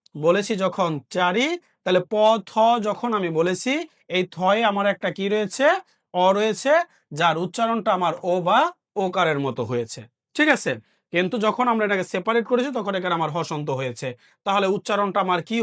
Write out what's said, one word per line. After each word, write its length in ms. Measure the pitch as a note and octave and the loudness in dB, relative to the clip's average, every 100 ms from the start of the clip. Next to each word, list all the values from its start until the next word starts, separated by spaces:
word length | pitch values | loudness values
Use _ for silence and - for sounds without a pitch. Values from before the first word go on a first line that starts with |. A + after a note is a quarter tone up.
| _ | _
বলেছি 380 | D3 D#3 F#3+ G3+ G#3 | -2 2 2 0 -2
যখন 260 | F#3 F3+ F3 D3 - | -2 0 -2 -4 -6
চারি, 340 | F3 F3+ G3 C#4+ F4 _ _ | -2 0 2 0 -2 _ _
তাহলে 180 | - F#3 F3+ | 0 0 2
পথ 360 | G#3+ G#3+ A3+ - - A3+ A#3+ G#3 | 2 4 4 0 2 4 4 0
যখন 220 | G3 A#3+ G#3+ | -4 -2 -2
আমি 120 | F3 D#3+ | 0 0
বলেছি, 340 | F3 F#3 B3+ D4 F4 _ - F3+ | 0 0 -2 -2 -4 _ -6 -4
এই 60 | F#3 E3 | -4 -2
থয়ে 260 | F#3 G#3+ A3+ | 0 2 2
আমার 160 | G3 G3+ | 0 0
একটা 160 | F#3+ F#3+ E3 | -2 -4 -4
কি 100 | G3 | -2
রয়েছে? 340 | G#3+ G3+ - C#4+ F#4 - _ _ | -2 -2 0 2 2 -2 _ _
অ 100 | F3+ F#3 G3 | 2 2 4
রয়েছে, 360 | A3 G#3 C4+ D#4+ F4 _ _ D3+ | 0 -2 2 2 2 _ _ -2
যার 180 | E3+ D#3 | 0 0
উচ্চারণটা 460 | F3+ G#3 A3+ A3+ A3+ F#3 | -2 -2 -2 0 0 0
আমার 160 | F3 D#3+ F3+ | 0 -2 -2
ও 20 | F#3 F3 | 0 2
বা 120 | A3 E4 - _ - | 2 2 -2 _ -4
ওকারের 340 | F#3+ F#3+ E3 C#3+ C#3 | -2 0 0 0 -2
মতো 160 | A#2+ A2 | -4 -4
হয়েছে। 300 | A#2+ A2+ - A2 _ _ - | -4 -4 -10 -16 _ _ 0
ঠিক 120 | D4+ C4 | 2 2
আছে? 160 | - A2+ - _ _ | 0 -4 -8 _ _
কিন্তু 240 | E3+ F3+ A#3+ G#3+ | -2 -2 0 0
যখন 180 | G#3+ B3 | 0 0
আমরা 120 | A3+ G#3 | 2 0
এটাকে 180 | G3 F3+ | -2 -2
সেপারেট 320 | F#3+ F3+ A#3 A3 | -4 -2 0 0
করেছি, 200 | B3 C4+ B3+ | 0 0 -4
তখন 140 | G3 F#3+ | -4 -4
এখানে 160 | F3+ E3+ | -2 -2
আমার 160 | D#3 E3 | -2 -2
হসন্ত 320 | D#3 D#3 D3 C3 | -4 -6 -4 -4
হয়েছে। 300 | C3 A#2+ C3+ B2 _ _ G3 | -6 -6 -10 -12 _ _ -2
তাহলে 200 | G3+ F#3+ G3 | 0 2 0
উচ্চারণটা 420 | - G3+ G3+ G3+ F#3 | -2 -2 0 0 0
আমার 140 | F3+ D#3+ | 0 -2
কি 100 | A3+ | -2